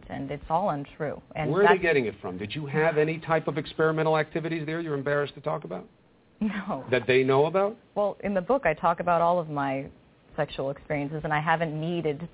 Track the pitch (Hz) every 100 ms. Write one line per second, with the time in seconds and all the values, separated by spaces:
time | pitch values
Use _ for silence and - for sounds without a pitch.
0 | - - 139 147 - 160 202 147 143 -
1 | 147 - - - 151 170 196 180 175 147
2 | 113 92 98 90 104 147 143 151 160 151
3 | 151 160 156 160 160 156 151 - 160 156
4 | 160 156 151 170 160 165 147 160 165 143
5 | 135 147 143 - 151 156 160 92 - _
6 | _ _ _ _ 214 196 185 139 127 123
7 | 117 127 131 135 156 185 202 - _ -
8 | 202 - 196 196 180 269 170 156 175 175
9 | 175 170 170 180 160 147 139 135 143 -
10 | _ _ _ - 147 - 135 139 - 151
11 | 143 156 156 151 156 160 165 156 160 175
12 | 156 143 170